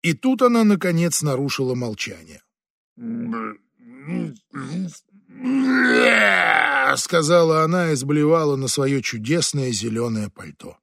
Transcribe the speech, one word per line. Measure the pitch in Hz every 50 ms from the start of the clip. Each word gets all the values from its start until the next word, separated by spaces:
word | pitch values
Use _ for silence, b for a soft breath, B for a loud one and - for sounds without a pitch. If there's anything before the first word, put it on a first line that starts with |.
| -
И | 170 160
тут | - - 262 262 214
она, | 254 247 240 233 220
наконец, | 208 202 170 - 180 170 165 175 170 151 -
нарушила | 151 147 135 127 143 135 - - 135 127 127
молчание. | 123 123 117 107 - - - - - - - 76 69 _ _ _ _ _ _ _ _ _ _ _ - 120 113 113 120 120 117 113 113 113 107 107 - _ _ _ _ 123 117 120 131 139 151 180 180 170 160 123 107 _ _ - 139 135 131 156 180 190 175 - - _ _ _ 202 196 _ 254 269 254 254 262 269 262 262 262 254 254 247 247 247 247 240 233 220 214 202 190 185 175 170 - - - - 143 139 131 135 139
Сказала | 139 - - 170 165 156 147 175 175 165 160 156 156 160
она | 160 170 180 175 165
и | 156
сблевала | 127 131 139 147 151 147 151 165 165 156 147 139
на | 135 135
свое | 123 - 143 139 135 139 135
чудесное | 120 - - 113 107 117 156 170 151 - - 143 135 127
зеленое | 117 98 104 117 110 113 120 120 113 110 104 98
пальто. | _ - 90 80 71 _ - - - _